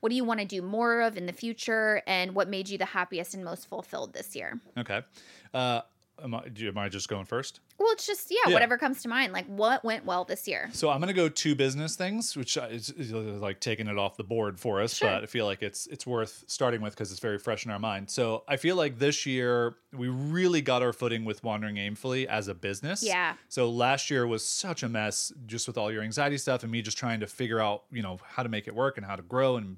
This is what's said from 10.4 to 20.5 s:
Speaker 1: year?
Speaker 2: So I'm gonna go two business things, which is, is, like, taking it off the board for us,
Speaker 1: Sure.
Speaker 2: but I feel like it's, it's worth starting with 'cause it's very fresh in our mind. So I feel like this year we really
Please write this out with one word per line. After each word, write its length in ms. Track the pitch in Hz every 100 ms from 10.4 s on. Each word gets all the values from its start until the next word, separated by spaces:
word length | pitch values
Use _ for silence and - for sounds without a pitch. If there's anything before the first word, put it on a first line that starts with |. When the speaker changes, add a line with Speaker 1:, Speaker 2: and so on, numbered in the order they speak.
| -
Speaker 1:
year? 220 | 110 -
Speaker 2:
So 160 | - 151
I'm 100 | 139
gonna 140 | 180
go 160 | 185 160
two 260 | - 156
business 400 | 135 135 139 160
things, 400 | 156 185 220 226
which 220 | 147 123 156
is, 320 | 117 117 110
is, 240 | 151 120
like, 480 | 113 107 101 101 98
taking 260 | 120 110 107
it 120 | 101
off 180 | 98 -
the 80 |
board 340 | 95 113 104 90
for 220 | 120 98
us, 140 | 117
Speaker 1:
Sure. 160 | - 113
Speaker 2:
but 140 | 95
I 20 | 107
feel 180 | 117
like 180 | 104 98
it's, 240 | 104 - -
it's 180 | - 123
worth 380 | 120 110 - -
starting 340 | - 127 117
with 160 | 104 -
'cause 140 | 98
it's 100 | 92
very 180 | 113 101
fresh 280 | - 107 113
in 40 |
our 80 | 101
mind. 320 | 110 98 101
So 340 | - 117 110 -
I 80 | 139
feel 200 | 165 180
like 220 | 147 117
this 280 | 143 143 143
year 500 | 127 123 120 120 - _
we 160 | 135 127
really 540 | 127 147 170 185